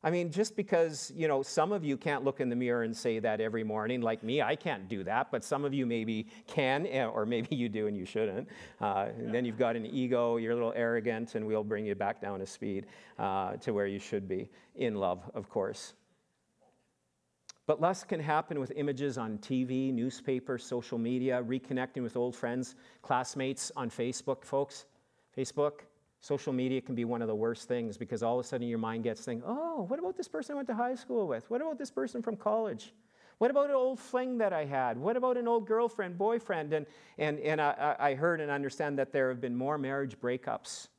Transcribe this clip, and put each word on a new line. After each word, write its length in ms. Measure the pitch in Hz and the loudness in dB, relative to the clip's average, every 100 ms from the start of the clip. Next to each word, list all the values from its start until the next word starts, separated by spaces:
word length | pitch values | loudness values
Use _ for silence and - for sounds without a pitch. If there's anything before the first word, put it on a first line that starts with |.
I 100 | 160 | 2
mean, 200 | 175 170 | 2 0
just 240 | 160 214 - | 0 0 0
because, 560 | 170 175 165 147 - | 2 4 4 2 -10
you 140 | 143 160 | -2 2
know, 160 | 135 | 2
some 300 | 139 - 160 | 2 2 2
of 100 | 202 | 2
you 140 | 156 135 | 0 0
can't 260 | 165 143 | 0 2
look 160 | 135 135 | 2 2
in 80 | 127 | 0
the 80 | 120 | 2
mirror 280 | 123 120 | 2 2
and 120 | 113 113 | 0 0
say 240 | 123 113 | 0 2
that 220 | 113 107 | 2 2
every 240 | 110 113 110 | 2 0 0
morning, 340 | 107 107 127 | 0 0 2
like 240 | 117 113 | 2 0
me, 180 | 110 139 | 0 2
I 140 | 117 147 | 2 2
can't 320 | 175 113 95 | -2 -4 -4
do 160 | 107 | -4
that, 260 | 92 110 139 | 0 0 0
but 140 | 123 | -2
some 220 | - 143 143 | 0 0 0
of 80 | |
you 120 | 139 127 | 0 0
maybe 420 | 117 110 107 110 - - | 0 0 -2 -4 -12 -4
can, 400 | - 131 139 160 | 0 2 2 0
eh, 160 | 131 | 0
or 220 | 113 110 107 | 0 0 0
maybe 280 | 120 117 | 0 0
you 140 | 143 120 | 0 0
do 200 | 107 107 | 0 -2
and 100 | 104 | -2
you 80 | 92 | -4
shouldn't. 420 | 110 110 98 127 - - - | -2 0 -2 -6 -12 -18 -4
Uh, 300 | 104 98 104 110 | 0 0 -2 -4
and 160 | 117 | -2
then 100 | 113 | 0
you've 140 | 123 110 | 0 2
got 180 | 120 117 | 2 2
an 100 | 110 | -2
ego, 520 | 139 127 123 120 117 | -2 2 4 4 2
you're 160 | 113 | 2
a 20 | 117 | 2
little 160 | 117 | 0
arrogant, 600 | - 117 117 113 110 117 113 | 2 2 2 2 -2 -2 -4
and 100 | 107 | 0
we'll 200 | 107 104 | 0 0
bring 200 | 107 107 | -2 0
you 100 | 101 | 0
back 260 | 101 - | 0 0
down 180 | 101 98 | -4 -4
to 60 | 95 | -6
speed, 400 | - 107 98 - - - - | -6 -4 -4 -6 -16 -20 -4
uh, 400 | 101 95 92 101 | 0 0 -2 -4
to 160 | - | -2
where 140 | 104 101 | 0 0
you 120 | 98 | -2
should 260 | - 104 98 | -4 -4 -2
be, 240 | 95 - - - - | -4 -6 -14 -20 -4
in 200 | 123 104 | -2 2
love, 340 | 95 90 90 | 0 0 -4
of 160 | 117 98 | -10 -4
course. 460 | 113 98 107 - - _ _ _ _ _ _ _ _ _ _ _ _ _ _ _ - - | -2 -2 -4 -12 -18 _ _ _ _ _ _ _ _ _ _ _ _ _ _ _ -14 0
But 160 | 151 | 4
lust 260 | 165 185 - | 4 2 -2
can 140 | 170 | -4
happen 360 | 151 156 160 151 | 2 2 2 -4
with 140 | 127 135 | -4 -2
images 400 | 147 131 143 127 | -2 0 -2 -2
on 200 | 113 107 | -4 -6
T 260 | - 131 127 | -2 0 2
V, 260 | 127 135 | 0 0
newspaper, 680 | 127 123 127 - 127 127 123 | 0 -2 -4 -2 -2 -2 -6
social 400 | - 123 117 117 | -2 -6 -4 -2
media, 460 | 117 127 131 123 117 | 0 0 2 0 0
reconnecting 580 | 131 127 127 131 135 | -4 -2 -4 -4 -4
with 120 | 120 123 | -4 -2
old 220 | 123 123 | -2 -2
friends, 380 | 120 123 127 - - - | -4 -2 -4 -10 -20 -20
classmates 680 | - 127 127 143 131 135 - - | -2 -2 0 -2 -2 -2 -6 -4
on 140 | 120 | -6
Facebook, 560 | - 120 127 - 131 - | -2 -2 -2 -2 -4 0
folks. 400 | 139 139 - - _ _ _ _ - | -2 -2 -6 -20 _ _ _ _ -6
Facebook, 440 | 131 - 147 147 - _ _ _ | -4 0 0 0 -20 _ _ _
social 300 | - 139 - | -4 -2 0
media 300 | 127 127 131 | 0 2 0
can 140 | 123 120 | -2 -2
be 100 | 117 | 0
one 160 | 120 | 0
of 80 | 113 | 0
the 60 | 110 | 0
worst 320 | 113 117 - | 0 -2 -2
things 300 | 123 117 104 | -2 -2 -6
because 260 | 117 117 | -6 -2
all 160 | 117 123 | 2 0
of 60 | 123 | 0
a 20 | |
sudden 200 | 127 120 | -2 -2
your 120 | 117 | 0
mind 240 | 113 113 | 0 0
gets 200 | 117 107 | 0 -2
thinking, 240 | - 117 - | -4 -6 -4
"Oh, 360 | 254 330 320 180 | -4 -2 -4 -2
what 120 | 269 | -2
about 180 | 359 370 | -2 -4
this 100 | - | -6
person 240 | 311 277 | -6 -6
I 40 | 285 | -6
went 120 | 269 | -4
to 80 | 226 | 0
high 200 | 247 254 | 0 -2
school 320 | - 240 190 | -2 0 0
with? 220 | 117 - | -2 -2
What 120 | 240 | -2
about 160 | 320 285 | -2 -4
this 140 | 277 | -6
person 300 | - 262 247 | -4 -4 -4
from 140 | 233 202 | -4 -2
college? 560 | 208 214 220 120 - - _ _ - _ | 0 0 0 -4 -12 -20 _ _ -20 _
What 140 | 233 | 4
about 180 | 277 285 | 6 4
an 60 | 277 | 4
old 260 | 254 262 | 4 0
fling 380 | - - 254 247 | -2 0 0 2
that 120 | 214 | 4
I 140 | 170 147 | 4 2
had? 320 | 139 127 117 | 2 2 2
What 180 | 156 240 | 2 2
about 220 | 254 247 | 2 2
an 100 | 233 | 4
old 180 | 233 226 | 2 4
girlfriend, 520 | 220 240 233 185 175 | 4 2 0 -4 2
boyfriend?" 560 | 202 233 226 175 147 | 2 2 0 -2 2
And, 140 | 156 143 - - - | 0 -2 -12 -20 -2
and, 200 | 151 151 | 0 0
and 220 | 147 156 | 0 4
I, 340 | 147 - 147 - | 4 4 0 4
I, 100 | 143 | 2
I 60 | 131 | 4
heard 260 | 165 165 | 2 2
and 100 | 147 | 0
understand 460 | 143 139 - 151 139 | -2 -2 -2 -2 0
that 160 | 131 | 2
there 160 | 143 131 | 2 2
have 100 | 127 | 2
been 160 | 123 120 | -2 0
more 220 | 131 151 | 0 0
marriage 420 | 135 139 139 - | 0 -2 -2 -2
breakups 680 | 123 127 - 113 - - - | -2 -2 -2 -6 -6 -12 -14